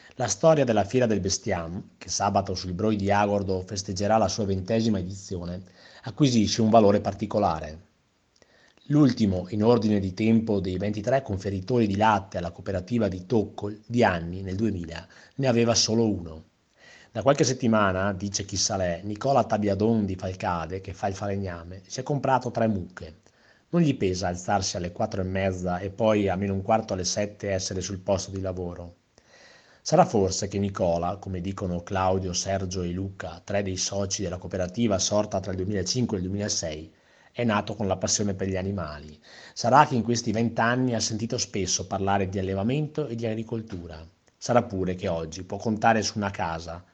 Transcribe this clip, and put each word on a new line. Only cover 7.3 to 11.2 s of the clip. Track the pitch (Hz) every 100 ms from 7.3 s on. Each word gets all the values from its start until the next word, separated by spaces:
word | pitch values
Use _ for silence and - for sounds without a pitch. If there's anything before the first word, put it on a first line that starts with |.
| 110 95 80 78 80 - _ _ _ _ _ _ _ _ _ -
L'ultimo, | 147 135 113 104 90 90
in | 107
ordine | 110 120 107 104
di | 95
tempo, | 92 110 113 113 101
dei | 92 90
ventitré | 101 104 123 135